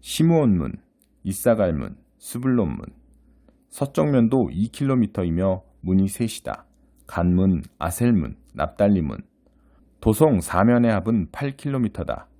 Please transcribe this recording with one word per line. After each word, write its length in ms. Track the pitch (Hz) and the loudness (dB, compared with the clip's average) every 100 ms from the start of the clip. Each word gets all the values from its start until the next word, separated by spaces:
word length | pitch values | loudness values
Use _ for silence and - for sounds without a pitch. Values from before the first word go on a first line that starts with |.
시므온 580 | - - 160 165 135 92 | -10 0 4 4 4 2
문, 140 | 67 - _ _ _ _ | -2 -8 _ _ _ _
이사갈 500 | 95 92 - 110 95 | -10 -4 0 2 0
문, 240 | 80 57 - _ _ | -2 -6 -14 _ _
스불론 500 | - - 131 123 90 | -14 -6 -2 0 0
문. 160 | 62 - - _ _ _ _ _ _ _ | -4 -10 -18 _ _ _ _ _ _ _
서쪽 400 | - 143 - 156 | -8 -6 -2 0
면도 400 | 135 113 131 98 | 2 2 2 0
이 160 | 64 110 | -2 -4
킬로미터이며 960 | - 139 127 104 - 90 82 95 92 - _ | -2 -2 0 0 -2 -2 0 0 -2 -6 _
문이 260 | 85 95 95 | 0 2 2
셋이다. 600 | - 117 - - 52 - _ _ _ _ | 0 -6 -6 -10 -12 -14 _ _ _ _
간 280 | - 87 | -2 2
문, 280 | 90 98 87 71 _ | 4 2 0 -4 _
아셀 340 | 78 87 120 | -8 -2 0
문, 240 | 110 69 - _ | 2 -2 -8 _
납달리 460 | - 71 - 101 98 | -8 -8 0 2 2
문. 160 | 76 57 - _ _ _ _ _ _ _ | 0 -8 -14 _ _ _ _ _ _ _
도성 380 | - 110 156 107 | 0 4 4 2
사면의 520 | - 87 107 123 120 | 0 0 2 4 2
합은 360 | 107 92 113 85 | 0 0 -2 -2
팔 200 | - 143 | -6 -8
킬로미터다. 760 | 139 147 139 113 - 82 57 - | -6 -6 -2 -4 -4 -8 -8 -10